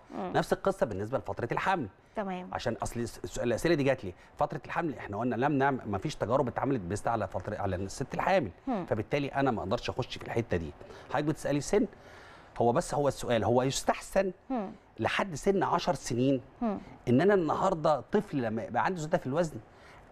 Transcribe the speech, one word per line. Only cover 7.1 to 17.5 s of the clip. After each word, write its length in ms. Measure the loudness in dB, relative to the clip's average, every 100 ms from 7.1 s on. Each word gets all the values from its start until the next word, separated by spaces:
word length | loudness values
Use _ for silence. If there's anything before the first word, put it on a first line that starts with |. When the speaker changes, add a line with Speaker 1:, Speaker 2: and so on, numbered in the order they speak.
| 0 -2
Speaker 2:
فتره، 300 | -4 -6 -4
على 140 | -2 -2
الست 380 | -4 -6 -6
الحامل، 380 | -2 2 2 2 -6 -4
Speaker 1:
مم. 180 | -4 -2
Speaker 2:
فبالتالي 420 | -2 0 -2 0
انا 240 | 0 2
ما 80 | 0
اقدرش 300 | 0 -2 -2
اخش 280 | -4 -4 -6
في 80 | -4
الحته 320 | -2 0 0
دي. 140 | -2 -10 -16 -18 -4
حضرتك 160 | -2 0
بتسالي 360 | -2 0 -2
سن، 240 | 2 2 2 -4 -20 -20 -20 -20 -14 2
هو 100 | 4
بس 220 | 4 0
هو 140 | 0 0
السؤال، 360 | 0 0 2
هو 200 | 4 4
يستحسن 680 | 4 0 0 -2 0 0 0 -2 -6
Speaker 1:
مم. 220 | -4 -4 -10 -18 -2
Speaker 2:
لحد 360 | -2 0 -2 0
سن 280 | 2 2
عشر 300 | 4 2 0
سنين 480 | -2 0 2 4 2 -2 -4
Speaker 1:
مم. 160 | -2 -2 -8 -10 4
Speaker 2:
ان 140 | 6
انا 120 | 6
النهارده 680 | 6 4